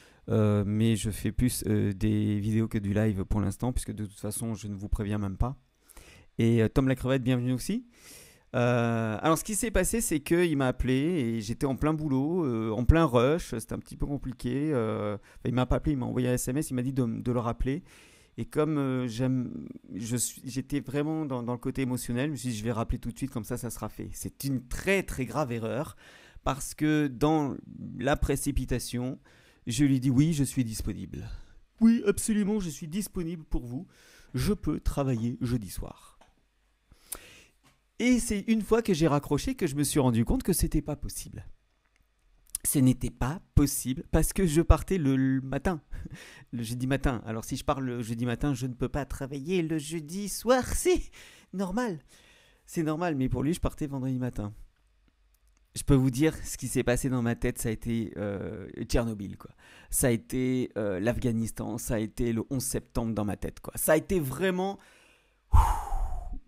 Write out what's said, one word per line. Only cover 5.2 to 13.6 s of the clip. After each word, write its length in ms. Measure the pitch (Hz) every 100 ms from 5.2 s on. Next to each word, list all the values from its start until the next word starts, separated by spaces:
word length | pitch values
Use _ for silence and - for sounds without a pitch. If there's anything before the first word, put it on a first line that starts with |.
| 98 95
pas. 180 | 120 143 _ _ _ - - - - -
Et, 240 | 117 117
euh, 60 | 107
Tom 200 | - 131
la 60 |
crevette, 280 | 131 127 135
bienvenue 300 | 120 123 123
aussi. 340 | 127 - 233 - _ - - - - _
Euh, 640 | 123 120 120 117 113 110 107
alors, 160 | 156 160
ce 80 |
qui 100 | -
s'est 160 | 208 226
passé, 300 | 196 180 233
c'est 200 | - 156
qu'il 360 | - 170 175 139
m'a 120 | 131
appelé 260 | 127 123
et 460 | 131 156 175 117 113
j'étais 260 | 104 120 139
en 80 |
plein 180 | 120 151
boulot, 540 | 156 156 131 147 185 143
euh, 240 | 113 110
en 140 | 107
plein 200 | 120 160
rush. 540 | 156 120 120 175 -
C'était 160 | 117